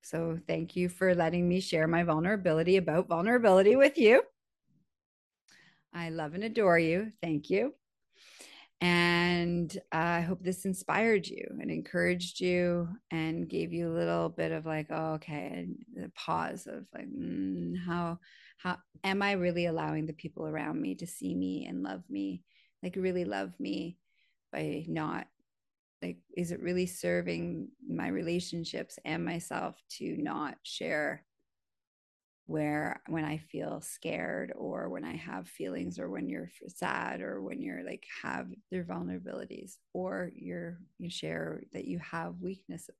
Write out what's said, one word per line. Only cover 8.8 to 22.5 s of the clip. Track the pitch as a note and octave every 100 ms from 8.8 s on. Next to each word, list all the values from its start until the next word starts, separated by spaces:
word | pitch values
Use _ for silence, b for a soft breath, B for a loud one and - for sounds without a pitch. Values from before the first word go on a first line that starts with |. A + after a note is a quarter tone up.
And, | F3 F3 F3 F3 F3 F3 F3 F3 E3 F#3+ -
uh, | D#3+
I | E3+ E3+
hope | E3+ F3+
this | F3 F#3 G3
inspired | F#3+ - E3 A3+ G#3+ E3+
you | - - -
and | -
encouraged | E3 - F3+ F3 F3+ F3 -
you | F#3 F3+ F3 F3 E3+ G3 _
and | E3 D#3+ E3 E3
gave | E3 E3
you | E3+ E3+
a | E3
little | E3+ E3+ E3
bit | E3 E3
of | D#3+ D#3+
like, | D#3 D#3
"Oh, | D#3+ D#3+
okay," | D#3 D#3 D3 -
and | - F3+ - - -
the | -
pause | - - E3 - F#3 -
of | - -
like, | - -
Mm, | - F3 F3 F#3+ F#3 E3+ F3+
how, | F3 E3+ E3+ E3+ B B B B
how | - F3 _ -
am | G3 F#3+
I | G3+
really | G3+ F3 F3 F3
allowing | E3 D#3 D#3 D#3
the |
people | D#3 E3 - D#3
around | D#3 D#3+ D#3
me | - F#3
to | F3
see | - -
me | F3+ - - -
and | F#3
love | - F#2+ -
me, | - G2 F3+ b